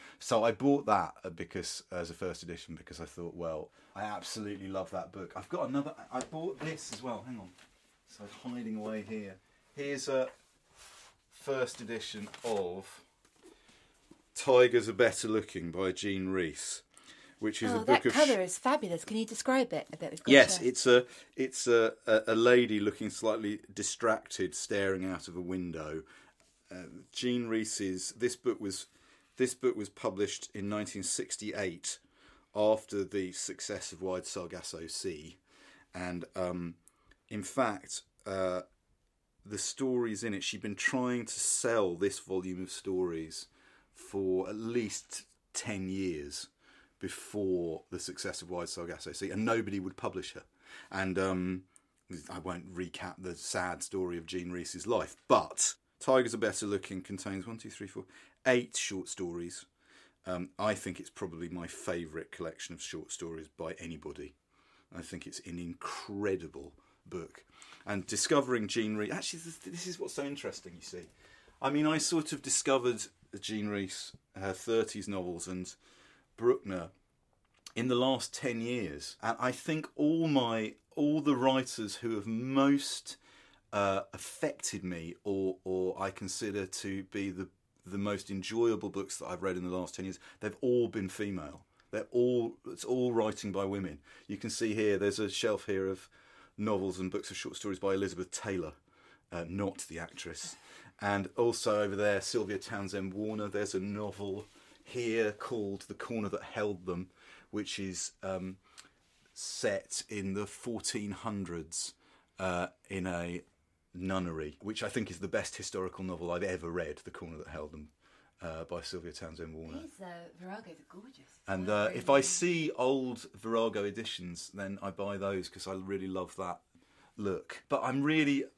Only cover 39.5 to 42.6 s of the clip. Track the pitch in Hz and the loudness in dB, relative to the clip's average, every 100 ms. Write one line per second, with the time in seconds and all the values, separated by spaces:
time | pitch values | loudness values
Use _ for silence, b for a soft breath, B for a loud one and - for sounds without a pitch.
39.5 | 104 - - 131 123 117 101 117 98 - | -4 -4 -2 2 2 2 0 -2 -2 -2
40.5 | 101 104 98 - 131 127 123 113 - - | -4 -4 -2 0 2 2 0 -2 -2 0
41.5 | - 120 113 95 85 98 - - 95 92 | 2 4 4 4 4 2 2 -2 -2 0
42.5 | 90 | -4